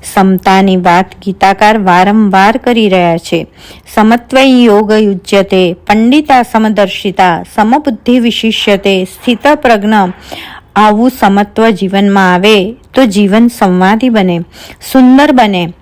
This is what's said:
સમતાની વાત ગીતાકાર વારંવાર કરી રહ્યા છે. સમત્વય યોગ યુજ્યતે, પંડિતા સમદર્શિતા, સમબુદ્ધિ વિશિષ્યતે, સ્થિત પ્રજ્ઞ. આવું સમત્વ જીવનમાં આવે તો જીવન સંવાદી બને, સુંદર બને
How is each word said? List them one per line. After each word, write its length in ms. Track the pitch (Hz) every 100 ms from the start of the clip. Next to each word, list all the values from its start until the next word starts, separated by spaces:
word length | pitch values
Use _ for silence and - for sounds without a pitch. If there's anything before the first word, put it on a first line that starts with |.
| -
સમતાની 640 | - 190 190 196 190 196 185
વાત 480 | 180 175 190 - -
ગીતાકાર 520 | 185 196 196 214 220
વારંવાર 800 | 185 180 196 214 208 190 196 240
કરી 320 | 247 233 214
રહ્યા 280 | 185 175 165
છે. 300 | - 165 - _ - - -
સમત્વય 680 | - 214 233 - 262 269 254
યોગ 280 | 240 208 214
યુજ્યતે, 840 | 214 214 190 - 196 190 190 180
પંડિતા 680 | 180 - 208 233 294 302 262
સમદર્શિતા, 1000 | 233 220 220 208 196 - 202 180 185 170 180 -
સમબુદ્ધિ 640 | 214 269 294 220 - 247
વિશિષ્યતે, 840 | 233 - 220 214 - 196 196 190
સ્થિત 440 | 185 - - 233 277
પ્રજ્ઞ. 460 | 294 254 220 208 220 185 185 - - - - _ -
આવું 360 | 214 208 247 254
સમત્વ 500 | 208 196 208 - 226
જીવનમાં 640 | 196 190 196 202 196 185
આવે 380 | 180 202 214 190 240 _
તો 120 | - 262
જીવન 420 | 190 202 208 240
સંવાદી 640 | - 196 180 185 220 254
બને, 300 | 220 185 175 170 - - - -
સુંદર 400 | 262 254 262 302
બને 420 | 262 214 190 175 175